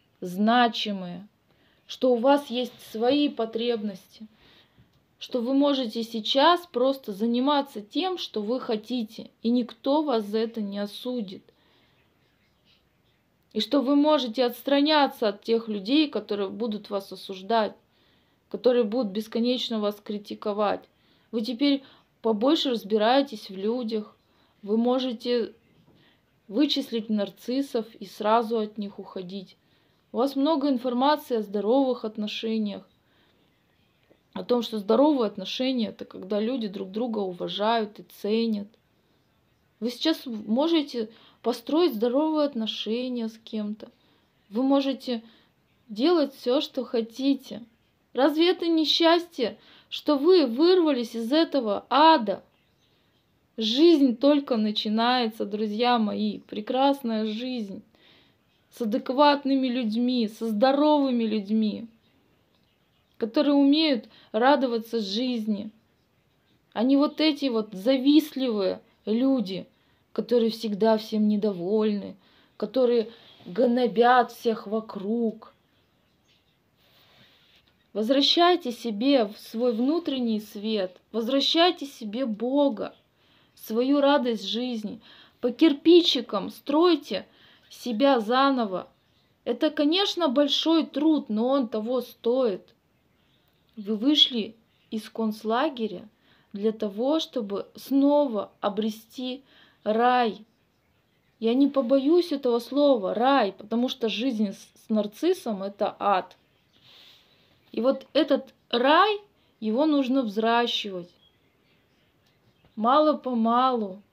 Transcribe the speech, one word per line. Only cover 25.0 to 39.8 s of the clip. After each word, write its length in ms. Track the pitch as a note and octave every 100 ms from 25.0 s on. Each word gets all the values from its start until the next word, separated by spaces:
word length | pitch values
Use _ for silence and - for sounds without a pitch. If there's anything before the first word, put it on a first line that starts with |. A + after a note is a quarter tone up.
| B3+ A#3 A#3+ A#3+ G#3+ - _ _ _ _ _ _ _ _ -
вычислить 600 | G#3 D4 C#4+ C4+ A3+ G#3+
нарциссов 800 | G#3+ G3+ - - C4 C#4 A#3+ A3 -
и 100 | G3
сразу 540 | - G#3 A3+ A3 A3+
от 180 | G#3+ G#3+
них 220 | G3+ G3+
уходить. 580 | F#3+ F#3+ F3+ G3 F#3 _ _ _ _ _ _
У 60 | G#3+
вас 180 | C#4 C4+
много 340 | C#4+ D#4+ C#4+
информации 680 | B3+ C4 B3 C#4 D4 - A#3
о 40 |
здоровых 640 | G3+ G#3 G3+ C4 C4 B3 A3
отношениях, 840 | G#3+ G#3+ - A3 A3 G#3 F#3+ - _ _ _ _ _ _ _ _ _ _ _ _ _ _ F#3+
о 60 |
том, 180 | F#3 A#3+
что 160 | A3 G#3+
здоровые 500 | G3 A3+ D4 C#4 G#3
отношения — 600 | G3+ F#3+ - B3+ B3+ G3+
это 160 | - -
когда 340 | - F#3 G#3
люди 280 | A3 C4 G#3+
друг 240 | G3 F#3+
друга 280 | G#3 B3 G#3+
уважают 800 | F#3+ F3 F3 F3 G#3 A#3 G#3 -
и 40 | - -
ценят. 460 | G3+ A3 A3+ G#3 G3+ _ _ _ _ _ _ _ _ _ _
Вы 100 | _